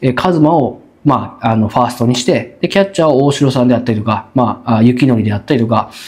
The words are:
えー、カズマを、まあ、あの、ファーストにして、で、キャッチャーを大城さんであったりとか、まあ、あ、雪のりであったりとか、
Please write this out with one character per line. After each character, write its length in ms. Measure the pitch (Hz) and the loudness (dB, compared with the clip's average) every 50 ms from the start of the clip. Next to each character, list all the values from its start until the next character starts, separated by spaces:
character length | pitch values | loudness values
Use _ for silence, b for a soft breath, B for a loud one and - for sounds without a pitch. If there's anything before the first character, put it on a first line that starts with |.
え 80 | - 131 | -2 -2
ー、 40 | 123 | -2
カ 200 | - - - 170 | 0 0 0 2
ズ 80 | 156 | 2
マ 100 | 151 151 | 2 2
を、 300 | 170 160 127 107 - - - _ _ _ - | 2 2 0 -2 -4 -10 -18 _ _ _ -2
ま 340 | 147 131 113 104 104 - - | 0 0 0 -2 -6 -10 -6
あ、 100 | - 117 | -2 -2
あ 40 | 113 | 0
の、 140 | 110 107 104 | 0 0 0
フ 60 | - | 0
ァ 100 | 127 123 | 0 0
ー 40 | 120 | 0
ス 60 | - - | -2 -2
ト 60 | 117 | -2
に 100 | 120 123 | 0 0
し 100 | 123 - | 0 0
て、 320 | - 123 113 110 - - - | 0 0 0 -2 -6 -8 -6
で、 60 | - | -6
キ 120 | 175 - 196 | -2 0 0
ャ 40 | 196 | -2
ッ 80 | 196 | 0
チ 100 | - - | 0 0
ャ 40 | 160 | 0
ー 40 | 156 | 2
を 160 | 135 127 139 | 2 2 2
大 60 | 143 | 0
城 200 | 143 - 143 131 | 0 0 0 0
さ 120 | 123 131 123 | 2 2 2
ん 60 | 127 | 2
で 60 | 123 | 0
あ 20 | |
っ 60 | 113 - | 0 0
た 100 | - 110 | -2 -4
り 60 | 104 | -2
と 60 | 110 | -2
か、 240 | 123 107 98 - - - | -4 -4 -4 -6 -4 -2
ま 260 | 131 120 110 101 - - | -2 -2 -2 -4 -4 -4
あ、 120 | 123 117 | -2 2
あ、 60 | 110 113 | 2 4
雪 240 | 123 123 123 - | 2 4 2 2
の 100 | 131 123 | 2 2
り 60 | 110 104 | 2 0
で 100 | 107 104 | -2 -4
あ 40 | |
っ 60 | 101 - | -4 -2
た 100 | - 151 | -2 -2
り 60 | 120 | 0
と 80 | 117 | 0
か、 240 | 113 120 107 - B B B B | 0 0 -2 -2 B B B B